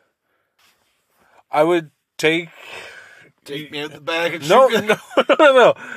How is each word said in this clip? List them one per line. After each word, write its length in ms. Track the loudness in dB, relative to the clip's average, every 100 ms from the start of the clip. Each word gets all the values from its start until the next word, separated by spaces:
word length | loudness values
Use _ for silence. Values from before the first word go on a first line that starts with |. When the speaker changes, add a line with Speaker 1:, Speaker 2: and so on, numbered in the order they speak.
| _ _ _ _ _ _ _ _ _ _ _ _ _ _ _
Speaker 1:
I 140 | -2
would 280 | 0 -2 -6 _ _ -6
take 320 | -4 -4 -6 -16 -20 -20 -20 -20 -20 -20 _ _ -18
Speaker 2:
Take 260 | -16 -14
me 100 | -14
out 100 | -14
the 100 | -14
back 320 | -10 -6 -6
and 140 | -6 0
Speaker 1:
No, 220 | 2 4
Speaker 2:
shoot 120 | 0
me. 60 | -2
Speaker 1:
no, 80 | -4 -4 -4
<laughs> 60 | 0
no, 60 | 4
no, 140 | 4
no. 160 | 6 4 2 -6